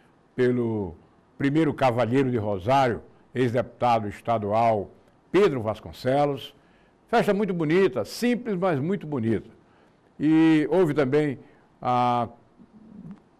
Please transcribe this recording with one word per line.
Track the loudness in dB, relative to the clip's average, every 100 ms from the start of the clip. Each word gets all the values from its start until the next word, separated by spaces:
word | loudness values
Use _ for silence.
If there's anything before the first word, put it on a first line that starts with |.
| _ _ _ -2
pelo | 0 0 -2 -4 -6 -10 _ _ _ -6
primeiro | -2 0 0
cavalheiro | 0 0 2 0 2 0
de | 0
Rosário, | -2 -4 0 2 2 -2 -8 _ _
ex-deputado | -2 -2 0 -4 -2 0 0 -2
estadual | -8 -4 -2 0 0 2 0 -2 -12 _ _ _
Pedro | 2 2 2
Vasconcelos. | -4 -6 -10 -8 -2 2 0 -2 -10 -20 _ _ _ _ _
Festa | 0 0
muito | 0 -2
bonita, | -2 0 2 2 0 -6
simples, | -4 -2 -2 -2 -2
mas | 0 0
muito | -2 -4 -6
bonita. | -4 -2 -2 -4 -20 _ _ _ _ _ -4
E | 2 4 6 4 2
houve | 2 0
também | 0 0 2 0 -4 -12 _ _ _
a | -2 0 2 0 -2 -8 _ _ -20 -20 -20 -20 -18 -20 _ _